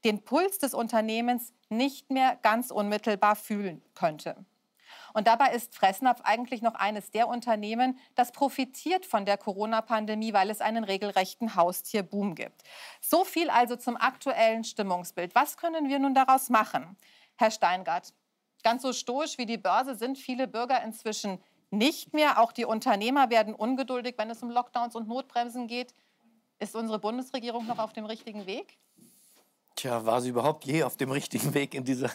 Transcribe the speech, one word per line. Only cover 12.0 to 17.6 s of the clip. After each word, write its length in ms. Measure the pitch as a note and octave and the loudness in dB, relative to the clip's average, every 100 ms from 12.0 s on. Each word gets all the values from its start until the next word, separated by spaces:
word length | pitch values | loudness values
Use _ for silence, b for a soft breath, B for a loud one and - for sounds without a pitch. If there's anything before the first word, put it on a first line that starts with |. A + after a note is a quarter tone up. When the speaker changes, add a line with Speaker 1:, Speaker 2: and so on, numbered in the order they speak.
| F3+ G3+ G3+ | -2 -4 -4
Speaker 1:
gibt. 300 | E3 - _ B B B B | -4 -10 _ B B B B
So 240 | - D#4+ F#4 | 2 2 4
viel 240 | D#4+ D#4+ | 0 2
also 260 | A#3+ A#3+ B3 | 4 4 0
zum 220 | - A#3+ | -4 0
aktuellen 680 | A#3+ C4 C#4+ - A3+ A3+ | 0 0 -4 2 4 2
Stimmungsbild. 720 | A3+ - G3 F3+ F3 - F3 A#3 | -6 -4 -2 -2 -4 -8 0 2
Was 220 | C4+ - | 2 -2
können 320 | E4+ E4 C#4+ | -4 -2 0
wir 100 | C#4 | 2
nun 160 | C#4 C4+ | 2 4
daraus 340 | C4+ C4+ - | 6 4 6
machen? 460 | A#3+ - C#3+ D#3 G3 b b b b | 2 2 -4 -8 -20 b b b b
Herr 160 | A3 | 0
Steingart, 640 | A3 | 4